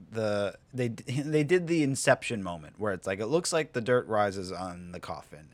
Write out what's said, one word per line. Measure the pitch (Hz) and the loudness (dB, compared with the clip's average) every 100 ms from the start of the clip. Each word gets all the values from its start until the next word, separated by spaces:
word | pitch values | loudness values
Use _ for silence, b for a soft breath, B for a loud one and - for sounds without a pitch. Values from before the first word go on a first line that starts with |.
| 92 | -10
the, | 110 107 104 101 - _ | -2 0 0 0 -4 _
they | 127 123 | -2 -2
d-, | 110 - 127 | -2 -6 -4
<laughs> | |
they | 147 151 | 2 2
did | 147 180 170 | 4 2 2
the | 170 | 2
Inception | 143 131 - 156 - 117 | 2 2 4 4 2 -4
moment | 92 85 76 - | -4 -6 -10 -4
where | 104 | -2
it's | 92 95 | -2 -2
like, | 95 | -2
it | 110 | 0
looks | 156 170 | 0 2
like | 165 151 | 0 0
the | 127 | -2
dirt | 113 123 73 | 2 2 4
rises | 107 104 95 92 | 2 2 0 -6
on | 90 92 87 87 | -6 -8 -8 -12
the | 87 | -12
coffin. | - 78 - 73 76 | -10 -10 -12 -20 -16